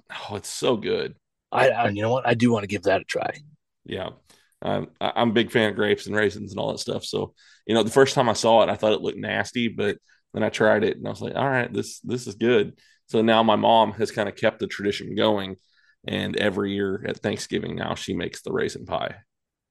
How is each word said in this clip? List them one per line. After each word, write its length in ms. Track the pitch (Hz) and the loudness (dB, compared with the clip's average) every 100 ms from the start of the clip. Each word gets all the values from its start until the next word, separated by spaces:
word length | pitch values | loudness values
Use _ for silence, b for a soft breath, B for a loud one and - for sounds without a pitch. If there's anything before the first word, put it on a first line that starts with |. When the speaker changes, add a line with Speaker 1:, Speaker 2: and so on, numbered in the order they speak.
| _ - - | _ -16 -10
Speaker 1:
oh, 60 | 104 | -10
it's 120 | - | -10
so 280 | - - 113 | -2 0 0
good. 400 | 92 95 65 - _ _ _ | 0 -4 -4 -10 _ _ _
Speaker 2:
I, 200 | 104 107 | 2 2
I, 180 | 104 104 | 2 -2
you 140 | 101 | -2
know 100 | 110 | -2
what? 140 | 131 120 | 0 0
I 80 | |
do 180 | 120 120 | 2 4
wanna 160 | 117 98 | 2 -2
give 160 | 101 | -4
that 160 | 98 95 | 0 0
a 40 | |
try. 360 | - - - - - _ _ _ | -2 -6 -6 -8 -16 _ _ _
Speaker 1:
Yeah. 260 | - 95 92 - _ b b b | -12 -8 -8 -12 _ b b b
I'm, 240 | 98 101 92 _ | -4 -4 -6 _
I, 120 | - - | -2 2
I'm 140 | 117 | 2
a 40 | |
big 160 | 107 107 | 2 2
fan 200 | 123 107 | 2 2
of 60 | 98 | 0
grapes 300 | 104 104 101 | 0 0 0
and 80 | |
raisins 380 | 104 104 98 101 | 0 0 -2 -10
and 80 | 95 | -6
all 100 | 107 | -4
that 80 | 101 | -4
stuff. 260 | - - | -6 -6
So, 300 | - - 101 b b b - | -4 -6 -6 b b b 0
you 80 | |
know, 80 | 113 | 2
the 80 | 110 | 4
first 240 | 139 131 | 6 6
time 140 | - 120 | 6 2
I 60 | |
saw 280 | 101 113 113 | 2 6 6
it, 60 | 87 | 6
I 80 | 101 | 4
thought 160 | 107 | 2
it 80 | 104 | 2
looked 180 | 98 - | -2 -6
nasty, 480 | 104 104 104 123 117 | -4 -4 -2 -2 -2
but 320 | 101 104 - _ _ _ | 0 -2 -4 _ _ _
then 120 | - | -2
I 40 | 107 | -2
tried 360 | - 110 107 | 2 4 4
it 120 | 104 - | 2 -2
and 100 | 107 | -8
I 40 | |
was 100 | 110 | -8
like, 140 | 110 | -6
"All 140 | - 139 | -2 0
right, 220 | 131 120 | 0 -2
this, 280 | 104 110 - | -6 -8 -12
this 260 | - 123 120 | -8 -6 -8
is 100 | 98 | -2
good." 420 | 113 120 - - b b _ | 2 4 2 -6 b b _
So 120 | 117 | 0
now 220 | 110 110 | 4 4
my 140 | 113 107 | 4 4
mom 360 | 107 113 107 | 4 4 4
has 160 | 104 107 | 0 -4
kinda 220 | - 101 | -2 -4
kept 280 | - 110 - | 0 -2 0
the 60 | 98 | -8
tradition 480 | - 101 104 - | -4 -4 -4 -6
going, 420 | 101 110 104 95 92 _ _ _ _ - | 0 2 2 -4 -12 _ _ _ _ -6
and 260 | 98 98 92 | -4 -4 0
every 360 | 104 95 101 | 0 0 -2
year 320 | 101 101 98 - | -2 -2 -4 -6
at 120 | - | -6
Thanksgiving 560 | 107 101 - 90 87 87 | -4 -6 -4 -6 -6 -6
now 180 | 82 | -6
she 200 | 85 - | -6 -6
makes 260 | 90 87 - | -6 -6 -10
the 100 | - | -6
raisin 340 | - - - - | -4 -4 -6 -8
pie. 300 | 87 - - _ _ _ _ _ | -6 -6 -10 _ _ _ _ _